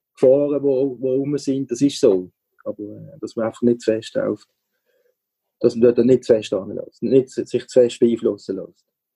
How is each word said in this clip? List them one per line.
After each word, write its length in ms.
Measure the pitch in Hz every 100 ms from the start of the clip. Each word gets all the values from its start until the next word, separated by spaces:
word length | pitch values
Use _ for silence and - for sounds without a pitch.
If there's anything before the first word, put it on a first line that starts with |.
| _ _
Gefahren, 460 | 131 139 143 143
wo, 360 | 139 131 139 123
wo 160 | 131 131
rum 220 | 139 143
sind, 340 | - 135 135
das 100 | 120
ist 180 | 139 -
so. 300 | 123 92 90 _ _ _ 107
Aber, 180 | 104
äh, 360 | 104 107 - -
dass 160 | 110 -
man 80 | 110
einfach 160 | -
nicht 200 | 120 120
zu 100 | -
fest 260 | 110 - 110
auf, 280 | 104 107 _ _ _ _ _ _ _ _ _ _ _ _
dass 140 | 120 120
man 180 | 120
dort 120 | 120 120
nicht 200 | 127 -
zu 80 |
fest 200 | 113 104
anlässt, 480 | 98 104 - - _
nicht 280 | 113 131 127
zu, 160 | - 120
sich 220 | 120 -
zu 120 | 127
fest 200 | 120 -
beeinflussen 580 | 120 113 110 101 - 95
lässt. 280 | 90 _ _ _ _